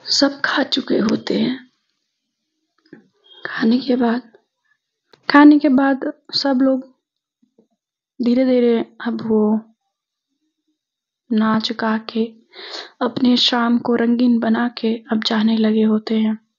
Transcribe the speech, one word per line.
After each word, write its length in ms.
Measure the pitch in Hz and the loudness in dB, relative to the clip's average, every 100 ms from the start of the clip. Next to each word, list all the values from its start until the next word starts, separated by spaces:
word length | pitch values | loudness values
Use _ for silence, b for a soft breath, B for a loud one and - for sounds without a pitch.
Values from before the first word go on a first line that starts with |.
| - | -6
सब 360 | - 277 - | -2 -2 -2
खा 220 | - - | -6 -4
चुके 340 | 269 277 - - | -4 -6 -4 -2
होते 420 | 208 220 - 196 | -2 -4 -4 -2
हैं। 320 | 233 262 - _ _ _ _ _ _ _ _ _ _ _ _ - _ _ _ - - | -2 -4 -12 _ _ _ _ _ _ _ _ _ _ _ _ -20 _ _ _ -18 -14
खाने 320 | - 240 247 | -4 0 0
के 180 | 269 254 | 0 -2
बाद, 260 | 240 233 - _ _ _ _ _ _ _ _ _ - | 0 -2 -8 _ _ _ _ _ _ _ _ _ 2
खाने 300 | 285 294 294 | 6 8 8
के 100 | 302 | 4
बाद 440 | 262 277 269 285 - _ | 2 2 -2 -6 -10 _
सब 260 | - 277 262 | -6 -2 0
लोग 340 | 269 262 262 _ _ _ _ _ _ _ _ _ _ _ _ _ | 2 0 -4 _ _ _ _ _ _ _ _ _ _ _ _ _
धीरे-धीरे 760 | 240 240 262 247 240 233 - _ 240 | 0 2 2 2 2 2 -2 _ -8
अब 140 | 226 | -6
वो 400 | 226 214 214 220 - _ _ _ _ _ _ _ _ _ _ _ _ _ _ _ _ | -2 0 2 0 -4 _ _ _ _ _ _ _ _ _ _ _ _ _ _ _ _
नाच 400 | 220 220 220 220 | -2 0 0 -2
गा 260 | 226 226 220 | -6 -4 -4
के 360 | - 220 226 - _ B B B B B | -4 -6 -6 -8 _ B B B B B
अपने 360 | 247 226 247 247 | -6 0 2 2
शाम 420 | - 247 233 240 | 2 0 0 0
को 160 | 240 233 | 0 0
रंगीन 440 | 233 233 247 233 | 0 2 2 2
बना 280 | 226 226 240 | 0 0 -2
के 360 | - 220 226 - | -4 -4 -4 -4
अब 120 | 220 | -4
जाने 340 | 220 220 220 226 | -2 0 0 2
लगे 260 | 220 220 | 2 2
होते 360 | 220 214 214 220 | 2 0 -2 -2
हैं। 280 | 220 214 _ | -2 -4 _